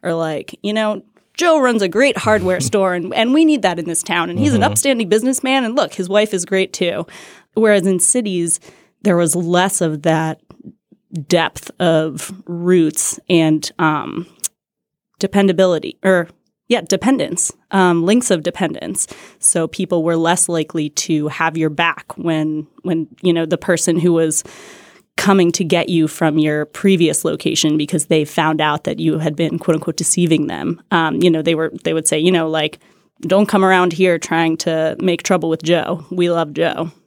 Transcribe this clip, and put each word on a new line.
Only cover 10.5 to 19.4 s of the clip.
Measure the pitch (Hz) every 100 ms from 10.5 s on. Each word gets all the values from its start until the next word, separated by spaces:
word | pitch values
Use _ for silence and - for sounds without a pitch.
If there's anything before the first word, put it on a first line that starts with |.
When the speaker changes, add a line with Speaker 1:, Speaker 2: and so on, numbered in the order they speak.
| - - - _ _ _ 170 143
Speaker 1:
depth | 175 165 - - -
of | 175 160 156 151 - 190 -
roots | 175 175 185 160 - - - _
and, | 170 160 156 - _
um, | 160 151 - - 175 _ - _ _ _ _ _ _ _
dependability, | 196 202 196 175 185 165 - -
or, | 190 185 165 _ _ _ _
yeah, | 233
dependence, | - 185 208 262 160 175 - - _
um, | 190 180 170 170
links | 226 240
of | 170
dependence. | 175 175 185 - - 190 - - -
So | _